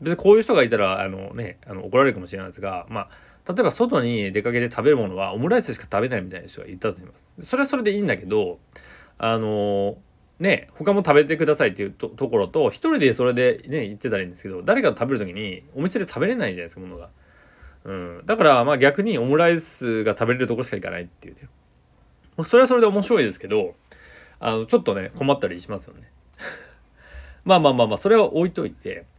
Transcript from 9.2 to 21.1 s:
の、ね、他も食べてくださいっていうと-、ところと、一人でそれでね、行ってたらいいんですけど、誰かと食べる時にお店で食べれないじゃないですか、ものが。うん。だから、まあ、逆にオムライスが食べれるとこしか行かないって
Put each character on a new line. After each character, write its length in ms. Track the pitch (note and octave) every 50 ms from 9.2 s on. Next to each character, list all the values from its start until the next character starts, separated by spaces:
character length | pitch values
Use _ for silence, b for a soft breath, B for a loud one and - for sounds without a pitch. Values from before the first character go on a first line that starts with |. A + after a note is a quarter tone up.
| - A2+ A2+ A2+
の、 600 | A2 G#2+ G#2 G#2 G2+ G2+ G2+ G2+ G2 G2+ - - - _ _ _ _ _ _ _
ね、 280 | E3 G3 D#3 - - - _
他 180 | - D#3 G3
も 80 | G3 G3+
食 140 | F#3 D#3 C#3+
べ 120 | D3 D3+
て 120 | C#3+ D#3+ D3
く 80 | D#3+
だ 100 | D3 D3
さ 100 | D3 C#3
い 40 | G#2
っ 40 | F#2
て 100 | - G2+
い 20 |
う 60 | G2
と-、 180 | - - - -
と 180 | - - C3+ A#2+
こ 100 | A#2+ G#2+
ろ 100 | F#2+ F#2
と、 220 | - D#3+ C#3 G#2+
一 200 | - - - D#4+
人 100 | D#4 B3+
で 140 | D3+ B2+ A2
そ 100 | - B2
れ 100 | B2+ B2
で 300 | B2 B2+ B2 A2+ - - -
ね、 180 | C#3+ D#3 A2+
行 120 | G2 G#2 G2+
っ 40 |
て 80 | - B2
た 80 | G#2+ G2
ら 60 | F#2
い 20 |
い 20 | F2
ん 40 |
で 60 | E2+ -
す 60 | -
け 60 | G2
ど、 120 | F#2+ F2+ F2+
誰 180 | - A3+ C4+
か 100 | A3+ D3
と 80 | G#2+ -
食 120 | A#2+ C3
べ 80 | C3+ A2
る 60 | G#2
時 80 | F#2 E2+
に 300 | G#2 A2 G2 F#2 F#2 - - -
お 60 | C3+
店 180 | D#3 F#3 - A3+
で 80 | F#3 -
食 120 | - A#2+
べ 80 | D#3 G3+
れ 80 | B3+
な 120 | A#3+ D#3 G#2
い 60 | F2+
じ 60 | F2
ゃ 40 | E2+
な 0 |
い 20 |
で 40 | E2
す 60 | -
か、 60 | F#2
も 60 | F#2 F#2
の 100 | F2 E2+
が。 120 | E2 - - b b b b b b b b b b b b b _
う 80 | - G2
ん。 280 | F#2 F2 F2 E2+ F#2 -
だ 100 | F#3 A3
か 80 | A3 F#3
ら、 220 | D#3 C3+ B2 A#2+
ま 80 | C#3+ D3
あ、 40 | C3
逆 240 | C3+ C#3 - -
に 160 | G3 A3+ G3 B2
オ 80 | A#2
ム 120 | C3 C#3+ D#3
ラ 120 | E3+ E3+
イ 100 | E3+ E3
ス 440 | D#3+ - - - B2+ A#2 A2+ A2 G#2
が 80 | G#2+
食 160 | G2+ - A#2 A2+
べ 60 | B2
れ 80 | B2+
る 60 | B2+ A2
と 80 | A#2
こ 80 | A#2+ B2
し 60 | -
か 60 | G#2+
行 80 | F#2+ F2+
か 80 | F2+
な 80 | F2+ F2+
い 40 | F2
っ 20 |
て 220 | E2+